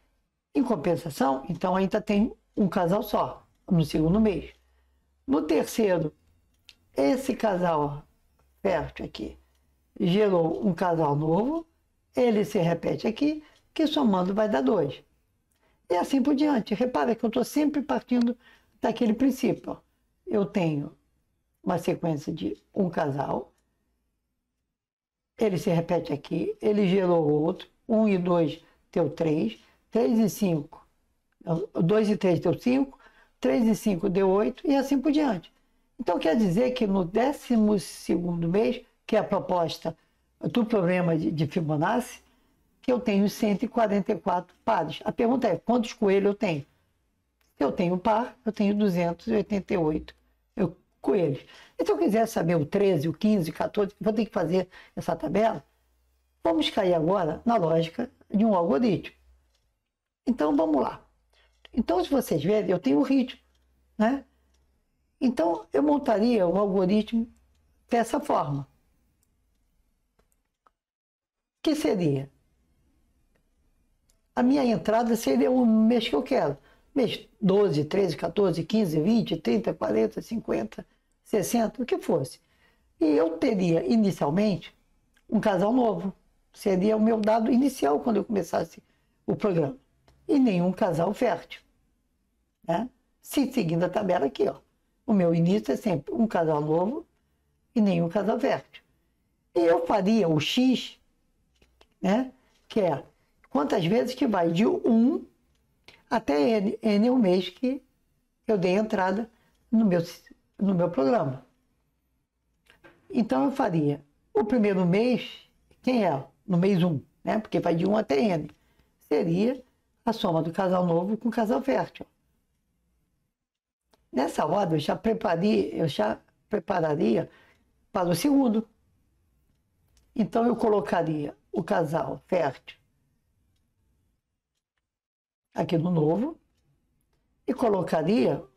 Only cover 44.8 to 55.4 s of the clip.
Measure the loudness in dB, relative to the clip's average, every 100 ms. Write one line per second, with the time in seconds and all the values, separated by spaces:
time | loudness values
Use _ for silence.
44.8 | -2 -6 -8 -2 0 0 0 -2 0 -2
45.8 | -2 -2 2 2 2 0 -2 -2 -6 _
46.8 | _ _ _ _ _ _ _ _ -4 0
47.8 | -2 0 0 0 -2 -6 -8 -2 0 2
48.8 | 0 2 -2 -4 -2 -2 -2 -4 -2 0
49.8 | 0 -2 -6 -16 _ _ _ -4 -4 -4
50.8 | _ _ -2 0 0 -2 -10 -20 -18 -6
51.8 | -2 0 2 2 0 -2 0 0 0 0
52.8 | 2 2 -2 0 2 2 0 -4 -4 -2
53.8 | -4 -2 -2 -2 -2 -2 0 0 -2 -10
54.8 | -16 -10 -6 -4 -2 0